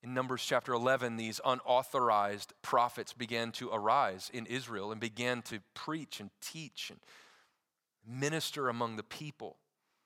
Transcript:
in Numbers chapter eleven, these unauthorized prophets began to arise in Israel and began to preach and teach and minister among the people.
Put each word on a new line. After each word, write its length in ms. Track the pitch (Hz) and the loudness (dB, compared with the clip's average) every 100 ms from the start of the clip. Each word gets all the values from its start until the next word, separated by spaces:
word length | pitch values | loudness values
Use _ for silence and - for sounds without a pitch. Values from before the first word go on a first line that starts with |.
in 120 | 123 | -4
Numbers 300 | 127 131 127 | -2 0 -2
chapter 300 | - 131 127 | 2 2 4
eleven, 440 | 123 123 131 123 113 | 2 4 4 2 -2
these 240 | 110 107 131 | -4 -2 2
unauthorized 1080 | 127 - 127 131 139 120 107 101 101 - - | 2 4 4 4 2 6 6 4 -2 -8 -12
prophets 500 | - 131 120 120 107 | 2 4 4 0 -10
began 400 | - 120 117 117 | -8 -4 -2 -2
to 180 | - 127 | -4 -4
arise 640 | 107 104 127 120 95 - | 0 4 4 4 0 -8
in 120 | 127 113 | -8 -4
Israel 460 | 123 123 110 101 | -6 -4 -6 -6
and 60 | 110 | -4
began 420 | 113 107 123 123 | -6 -2 -2 -2
to 160 | - 113 - | -4 -10 -12
preach 480 | - - 156 139 - | -12 -6 -6 -6 -10
and 100 | 101 _ | -12 _
teach 480 | - 160 151 - - | -14 -12 -12 -10 -12
and 100 | - - - - - _ _ _ _ _ _ 107 | -12 -20 -20 -20 -20 _ _ _ _ _ _ -12
minister 600 | 123 143 160 - - 131 | -2 0 0 -2 -2 -2
among 260 | 117 117 110 | 0 -2 -4
the 80 | |
people. 540 | 107 - 151 - 104 - _ _ _ _ | -10 -10 -12 -10 -14 -14 _ _ _ _